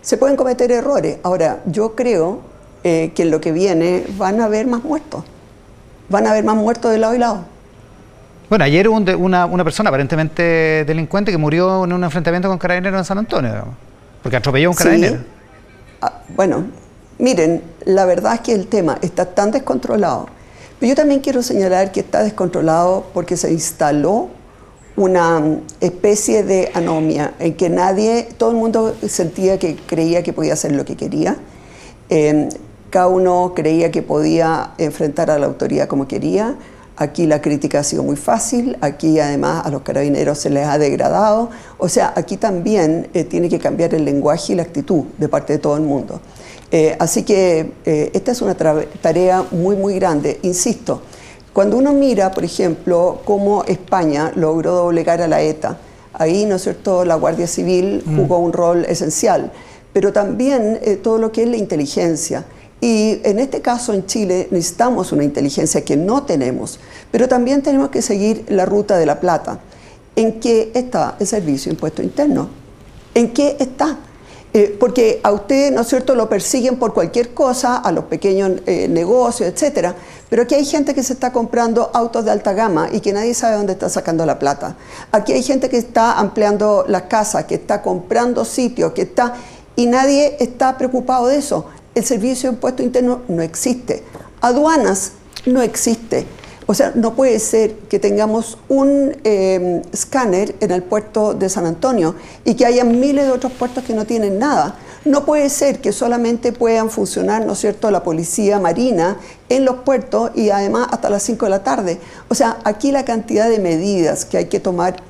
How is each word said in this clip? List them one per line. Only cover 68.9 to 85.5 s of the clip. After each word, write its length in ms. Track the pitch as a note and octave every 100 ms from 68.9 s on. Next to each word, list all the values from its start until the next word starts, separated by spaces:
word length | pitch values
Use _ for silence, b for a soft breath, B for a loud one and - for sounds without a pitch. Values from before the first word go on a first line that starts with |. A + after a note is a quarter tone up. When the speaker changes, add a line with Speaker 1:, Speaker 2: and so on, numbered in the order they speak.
| F#3
Speaker 1:
de 80 | D#3
la 120 | D3+
plata. 420 | F3+ D#3 - - - B B B -
¿En 260 | - A3+ A3+
qué 320 | B3 A3+ A3
está 420 | B3+ B3 E3+ C#3+ -
el 80 | G3
Servicio 440 | G#3+ D#3+ C3+ F3+
de 40 |
Impuesto 280 | D#3+ D#3 -
Interno? 480 | G3 - D4 C4+ - - - - - - -
¿En 180 | A#3+ A#3
qué 240 | A#3+ C#4+ -
está? 380 | B3+ - D#4 C#4 - B B B B
Eh, 240 | A3 G3+ G3+
porque 420 | B3 B3 A3+ -
a 100 | G#3
usted, 400 | G#3 - C4+ C#4+
¿no 80 | B3+
es 60 | A#3
cierto?, 260 | B3+ B3+
lo 140 | B3 A3
persiguen 480 | G3+ - C4 B3 B3
por 160 | A3+
cualquier 400 | - E3+ A#3+ A#3+
cosa, 460 | - C4+ B3 B3 B3
a 120 | -
los 120 | D#3+
pequeños, 480 | - E3+ G3+ F#3+ G3 F#3 -
eh, 220 | F3+ -
negocios, 600 | E3+ E3+ B3 A#3+ - F3+
etcétera. 440 | F3+ D4+ - F3 F3 B B B
Pero 140 | A3+
aquí 120 | A#3+
hay 100 | C#4+ C#4+
gente 280 | D#4 C#4+
que 80 | C#4
se 120 | B3
está 180 | B3+ B3
comprando 580 | B3 A#3 A#3 A#3 A3+ -
autos 320 | A#3 A#3 A#3 G#3+
de 40 |
alta 220 | G#3 G#3+
gama 360 | G3 A3+ D#3 E3+
y 80 | G#3
que 120 | G3+
nadie 180 | G3+ A3+
sabe 240 | A#3 A#3 G#3
dónde 160 | G3+
está 160 | F#3 F3+
sacando 360 | F3 E3+ E3 D#3+
la 120 | -
plata. 380 | C#3+ - - F3 B B B
Aquí 200 | G#3+ G#3
hay 100 | C4
gente 280 | B3